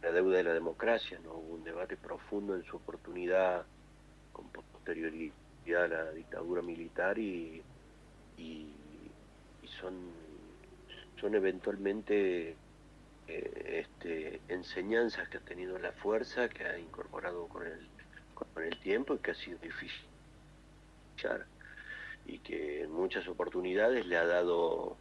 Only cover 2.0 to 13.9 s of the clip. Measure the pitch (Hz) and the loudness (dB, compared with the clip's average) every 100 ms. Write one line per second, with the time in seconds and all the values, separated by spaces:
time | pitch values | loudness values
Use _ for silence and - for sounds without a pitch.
2 | - 87 - 104 101 92 85 85 - - | -8 -10 -4 -2 0 -2 -2 -10 -10 -12
3 | - 90 87 92 92 90 82 - - - | -8 -4 2 6 6 4 -2 -16 -20 -20
4 | - - - - - - - - - 82 | -20 -20 -18 -16 -14 -16 -16 -12 -6 -2
5 | 80 80 80 - - - - 87 87 82 | -2 -2 -6 -8 -20 -14 2 4 4 2
6 | 80 80 - - 85 90 87 82 85 - | -2 -6 -8 -6 -2 0 -2 -6 -6 0
7 | 92 113 107 87 82 80 - - - - | 2 2 0 -2 -6 -10 -16 -20 -20 -20
8 | - - - - 82 80 76 73 76 76 | -20 -20 -20 -14 -10 -10 -12 -14 -16 -16
9 | - - - - - - - - 92 92 | -16 -18 -20 -20 -20 -20 -16 -10 -8 -6
10 | 90 82 78 76 - - - - - - | -8 -12 -14 -16 -16 -18 -20 -20 -18 -16
11 | - - 101 104 95 92 - 98 98 107 | -16 -4 4 6 4 2 -2 0 0 0
12 | 104 104 95 87 82 82 - - - - | 4 6 6 4 0 -8 -16 -20 -20 -20
13 | - - - 82 - - - 82 - | -20 -20 -10 -6 -6 -6 -4 -4 -4